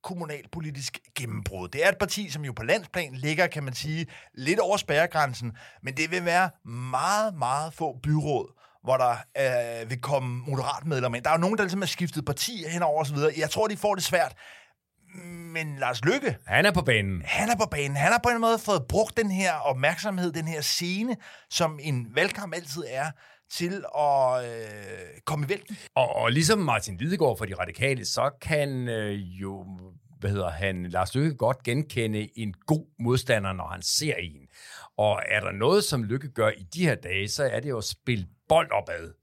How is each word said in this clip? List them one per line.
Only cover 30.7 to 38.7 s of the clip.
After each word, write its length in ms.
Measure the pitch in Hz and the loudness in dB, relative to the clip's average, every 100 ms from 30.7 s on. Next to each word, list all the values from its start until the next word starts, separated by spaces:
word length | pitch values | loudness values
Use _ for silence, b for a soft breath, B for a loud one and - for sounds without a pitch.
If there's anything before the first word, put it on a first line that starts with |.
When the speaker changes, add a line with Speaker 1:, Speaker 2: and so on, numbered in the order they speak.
| 92 90 | 0 -2
Speaker 2:
Lars 280 | 90 95 | -2 0
Løkke 220 | 131 156 135 | 0 0 2
godt 260 | 113 - | 0 0
genkende 760 | - 127 151 - 113 107 107 - | -2 -2 -2 -2 0 -2 -4 -6
en 160 | 110 92 - | -8 -8 0
god 200 | 156 - _ | 0 0 _
modstander, 540 | 120 123 - 113 98 | 0 0 2 0 2
når 140 | 92 80 | -4 -6
han 160 | 90 | -6
ser 320 | - - 156 | -2 -2 -2
en. 260 | 92 87 71 67 B B B B - | -4 -6 -10 -20 B B B B 2
Og 260 | 104 104 - | 2 2 2
er 120 | 104 | 0
der 120 | 98 | 0
noget, 320 | 95 120 196 | 0 4 4
som 180 | 196 139 | 2 0
Løkke 260 | 107 127 143 | 0 -4 -6
gør 200 | 120 110 | 0 0
i 140 | - 92 | 0 -10
de 120 | 165 175 | 0 2
her 80 | |
dage, 340 | 117 85 95 101 | 2 -2 -2 -2
så 160 | - | 0
er 160 | 135 110 | 0 0
det 80 | 139 | -4
jo 100 | 120 | -4
at 60 | |
spille 420 | 101 - - 113 90 _ _ | -6 -6 -2 -2 -2 _ _
bold 220 | - 151 | 4 4